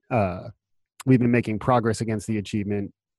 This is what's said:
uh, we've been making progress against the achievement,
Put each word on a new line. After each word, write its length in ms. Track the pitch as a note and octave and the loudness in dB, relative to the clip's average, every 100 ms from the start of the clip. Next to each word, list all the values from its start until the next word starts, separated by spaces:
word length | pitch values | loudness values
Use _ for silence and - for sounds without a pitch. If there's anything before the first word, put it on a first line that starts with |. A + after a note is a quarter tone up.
| - | -4
uh, 380 | B2 G2 F2+ F#2 - _ _ _ _ C3+ | 0 0 -4 -12 -18 _ _ _ _ 2
we've 140 | B2+ | 4
been 120 | A#2+ | 4
making 280 | A#2+ A2+ G#2+ | 2 0 -4
progress 420 | - B2 A2+ G#2+ | 2 2 2 -2
against 260 | A2+ G#2+ - | -2 -4 -4
the 100 | G#2+ | -6
achievement, 540 | F#2+ G#2+ G2+ G2+ G2+ _ _ | -4 -4 -2 -4 -6 _ _